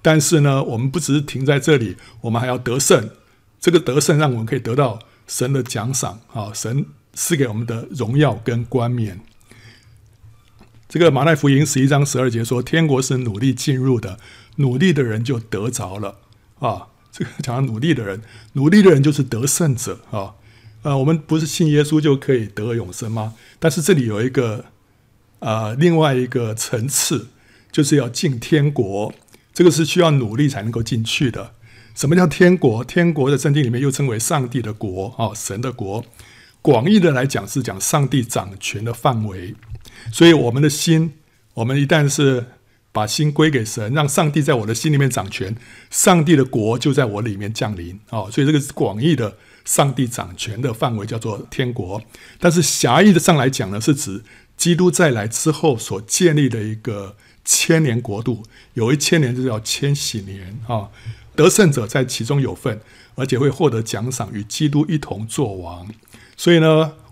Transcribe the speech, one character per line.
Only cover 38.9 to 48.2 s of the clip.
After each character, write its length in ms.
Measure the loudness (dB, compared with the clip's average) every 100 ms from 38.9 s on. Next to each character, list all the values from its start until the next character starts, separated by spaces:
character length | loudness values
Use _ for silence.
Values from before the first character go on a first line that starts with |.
范 320 | -2 -2 -2 -4
围。 280 | -8 -14 -16 -16 -18 -18 -20 -12
所 140 | 4 6
以 60 |
我 180 | 8 4
们 120 | 2
的 80 | 0
心， 420 | 0 2 2 2 -4 _ _ _
我 120 | -6
们 140 | -2 0
一 80 | 2
旦 220 | 4 2
是 380 | 2 2 2 -4 -16 _ _ _
把 160 | -4 -4
心 240 | 0 -2
归 200 | 2 2
给 120 | 2
神， 300 | -4 -6 -4
让 160 | -2 0
上 240 | 0 0
帝 80 | 0
在 140 | 0
我 120 | 0 0
的 80 |
心 160 | -4 0
里 60 | 2
面 140 | 2
掌 180 | -2 -6
权， 240 | -8 -8 -10 -12 -20 -12
上 340 | 0 4 4
帝 100 | 6
的 100 | 4
国 340 | 4 0 0 0
就 140 | 0
在 120 | 0
我 160 | 0 -2
里 160 | -6 -6
面 160 | -8
降 240 | -6 -6 -6
临， 220 | -12 -16 _
啊， 220 | -10